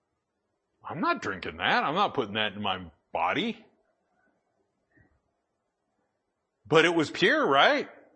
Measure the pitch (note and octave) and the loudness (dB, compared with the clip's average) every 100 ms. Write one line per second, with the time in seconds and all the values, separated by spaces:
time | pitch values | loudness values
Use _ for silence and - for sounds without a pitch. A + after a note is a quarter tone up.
0 | _ _ _ _ _ _ _ _ - B2+ | _ _ _ _ _ _ _ _ -14 -6
1 | D#4+ D4+ G#2 F#2 F2+ D#2+ G#2 A3+ F3 F3 | -4 -4 -6 -8 -10 -4 0 0 0 -2
2 | F3+ C3 G#2+ G#2+ G#2+ G2+ G2+ F#2 E2+ _ | -2 -2 -4 -4 -4 -4 -6 -6 -10 _
3 | _ E2 E2+ B2 A3+ - - _ _ _ | _ -2 -2 -2 -4 -8 -18 _ _ _
4 | _ _ _ _ _ _ _ _ _ _ | _ _ _ _ _ _ _ _ _ _
5 | _ _ _ _ _ _ _ _ _ _ | _ _ _ _ _ _ _ _ _ _
6 | _ _ _ _ _ _ G2+ D#3+ E3 E3+ | _ _ _ _ _ _ 2 4 6 2
7 | D3 - F#3+ A#3+ F#3+ C#3 G3+ C#4+ - - | -2 0 2 2 2 4 4 4 -4 -14
8 | _ | _